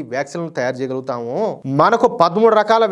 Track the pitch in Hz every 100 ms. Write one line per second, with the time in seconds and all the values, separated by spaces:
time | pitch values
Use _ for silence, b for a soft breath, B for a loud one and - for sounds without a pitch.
0 | 123 123 139 175 165 147 123 123 131 131
1 | 131 120 117 147 214 131 135 139 180 226
2 | 240 226 170 180 226 214 214 226 220